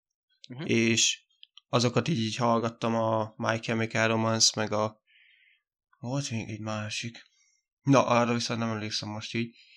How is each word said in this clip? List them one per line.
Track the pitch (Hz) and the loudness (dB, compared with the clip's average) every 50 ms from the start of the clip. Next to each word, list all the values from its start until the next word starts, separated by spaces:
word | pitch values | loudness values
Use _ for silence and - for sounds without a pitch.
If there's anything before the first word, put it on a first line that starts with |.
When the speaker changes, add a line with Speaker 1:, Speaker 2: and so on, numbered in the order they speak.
| _ _ _ _ _ _ _ _ - - | _ _ _ _ _ _ _ _ -20 -18
Speaker 1:
Mhm. | 123 131 165 | -14 -10 -4
Speaker 2:
és | - 117 117 117 113 117 110 - - - - _ _ _ _ - _ _ - _ _ | 0 2 2 4 4 4 4 2 2 0 -4 _ _ _ _ -20 _ _ -20 _ _
azokat | - 120 113 123 - 120 117 - | 0 2 2 2 2 2 0 0
így, | 170 117 | 0 0
így | 110 110 107 | 0 -2 -2
hallgattam, | - 127 120 117 113 113 117 117 - - 113 113 | 0 0 2 2 2 0 -2 -4 -4 -2 -2 0
a | 113 113 110 113 110 107 110 - | 0 0 0 0 0 -2 -4 -6
My | - 113 110 113 113 | -4 -2 -2 -2 -2
Chemical | - - 117 113 110 110 - 113 113 113 | -2 -2 -2 -2 -2 -2 0 0 2 2
Romance, | 113 110 113 113 113 113 - - - - | 2 2 2 2 2 4 2 2 2 0
meg | 107 101 107 | -2 -2 0
a... | 107 107 110 - _ _ _ _ _ _ _ _ _ _ _ _ _ _ _ _ _ _ _ _ _ | 0 -2 -2 -4 _ _ _ _ _ _ _ _ _ _ _ _ _ _ _ _ _ _ _ _ _
Volt | - 120 135 143 135 - | -8 -6 -6 -4 -4 -4
még | 113 113 95 - | -6 -6 -6 -6
egy | 110 104 | -10 -8
másik. | 107 110 107 107 107 104 - - - 117 - - - _ _ _ _ _ _ _ _ _ _ _ _ | -6 -6 -6 -6 -6 -6 -8 -8 -8 -10 -12 -14 -20 _ _ _ _ _ _ _ _ _ _ _ _
Na, | 139 135 123 113 | 6 6 6 6
arra | 117 120 120 120 117 120 | 6 4 4 4 2 2
viszont | 117 117 - 123 113 | 0 -2 -2 -2 -2
nem | 117 117 | -2 -2
emlékszem | 110 107 107 107 - - 110 104 | -4 -4 -6 -6 -6 -8 -8 -8
most | 107 107 - - - | -8 -10 -10 -6 -4
így, | 117 117 117 - - - _ - | -4 -4 -4 -8 -16 -20 _ -20